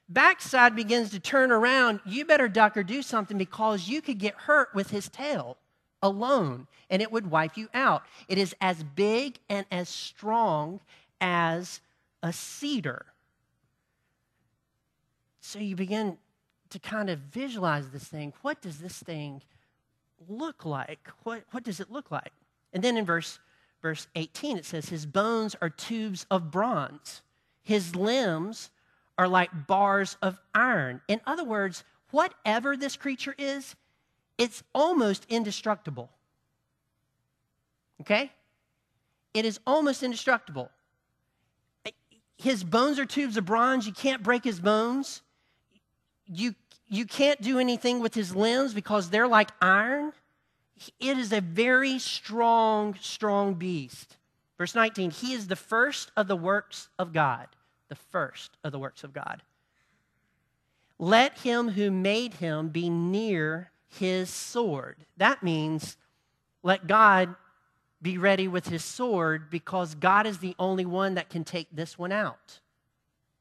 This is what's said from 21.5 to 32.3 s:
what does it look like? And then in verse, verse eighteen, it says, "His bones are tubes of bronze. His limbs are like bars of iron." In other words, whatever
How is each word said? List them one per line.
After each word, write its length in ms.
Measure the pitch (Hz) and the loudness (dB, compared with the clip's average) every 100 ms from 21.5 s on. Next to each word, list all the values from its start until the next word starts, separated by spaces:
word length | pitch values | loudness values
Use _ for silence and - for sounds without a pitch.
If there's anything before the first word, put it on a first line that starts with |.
what 100 | 247 | -12
does 160 | 247 175 | -10 -10
it 140 | 190 | -10
look 180 | 254 - | -12 -10
like? 220 | 147 - - _ _ _ | -10 -10 -20 _ _ _
And 100 | 185 | -2
then 140 | 233 233 | 0 0
in 80 | |
verse, 340 | 190 170 165 - _ _ _ _ | 0 -2 -2 -14 _ _ _ _
verse 280 | 165 156 - 160 | -6 -6 -8 -8
eighteen, 400 | 160 - 294 208 | -8 -8 -6 -6
it 80 | |
says, 240 | 151 165 147 | -6 -10 -8
"His 180 | 165 151 | -8 -2
bones 480 | 190 214 233 220 - | 0 2 0 -2 -4
are 100 | 170 | -6
tubes 560 | - - 233 220 185 - | -6 -8 -6 -4 -6 -2
of 180 | 190 165 | -2 0
bronze. 720 | 170 226 196 135 147 - - _ _ _ _ | -2 0 0 -4 -10 -18 -20 _ _ _ _
His 320 | - 214 175 | 0 0 0
limbs 760 | 175 202 254 220 160 185 226 - _ _ _ _ - | -2 0 2 2 0 -4 -8 -16 _ _ _ _ 0
are 80 | 180 | 4
like 380 | 185 175 170 139 | 4 2 -2 0
bars 500 | 196 202 196 190 - | 4 4 4 0 -2
of 180 | 190 185 _ | -4 -4 _
iron." 480 | 208 247 214 131 123 - | 2 4 2 0 -6 -4
In 120 | 214 233 | -4 -2
other 180 | 320 | -4
words, 380 | 294 214 196 170 - _ _ | -2 -2 -2 -4 -16 _ _
whatever 680 | 277 359 | 0 0